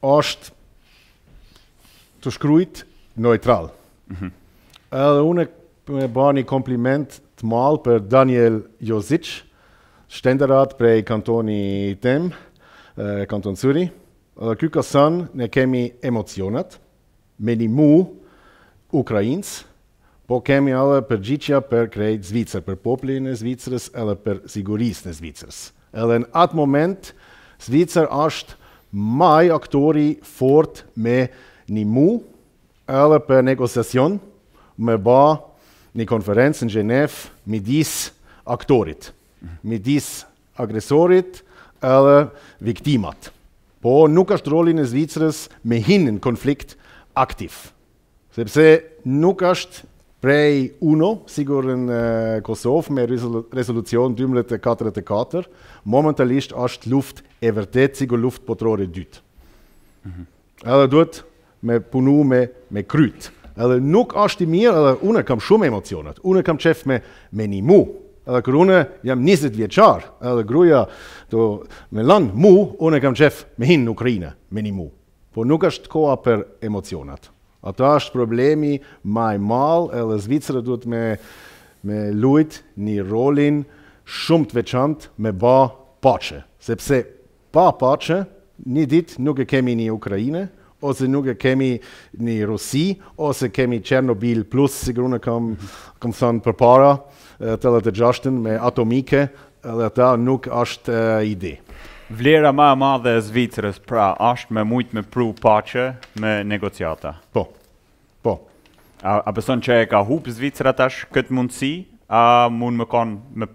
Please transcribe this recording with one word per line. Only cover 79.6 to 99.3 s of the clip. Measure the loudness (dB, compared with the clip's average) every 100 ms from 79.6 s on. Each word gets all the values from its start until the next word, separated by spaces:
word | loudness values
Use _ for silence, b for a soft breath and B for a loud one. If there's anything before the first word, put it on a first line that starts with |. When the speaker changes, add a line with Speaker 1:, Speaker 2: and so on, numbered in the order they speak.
| 2 0 -2 -4
Speaker 1:
edhe | -4 -4
Zvicra | -2 -4 -2 -6
duhet | -4 -6 -4
me, | -4 -4 -6 B B B B B B
me | -8 -6 -4
lujt | 0 2 2 0 -4 _ -10
një | -6 -4 -4
rolin | -2 0 2 2 0 -4 b b b b
shumë | -8 0 0 2
të | -4
veçantë | -2 0 -2 -4 -10 -6
me | -4
ba | 0 4 4 2 -2 _ _
paqe, | 0 0 -4 -14 -18 _
sepse | -10 -6 -2 -2 -2 -12 _ _ _
pa | 4 4
paqe, | 4 0 0 -2 -4 -4 _ _ -16
një | -6 -2 2
ditë | 0 0 -4
nuk | -4 -2
e | -2
kemi | 0 0 -2
një | -2
Ukrainë, | -6 -6 -4 -4 -6 -8 _ b b
ose | -6 -2 0
nuk | 0 -2
e |
kemi | -2 0 0 0 -4 B B B -8
një | -4 -2 -4
Rusi, | -4 -4 -2 -2 -4 B B
ose | -4 -4 -4
kemi | -2 -2 -2
Chernobyl | -2 -2 0 -2 -2 -2 -2
Plus, | 0 0 -2 -6
sigur | -2 -2
unë | -2
kam, | -4 -4 -4 -8 -12 B B B
kam | -8
thënë | -2 0 0
përpara, | -2 2 6 8 6 4 -2 b b b
e, | -6 -2
tetëdhjetë | 2 2 0
e | 0
gjashtën | 2 0 -2 -4
me | -2 -2
atomike, | -2 0 0 0 0 0 0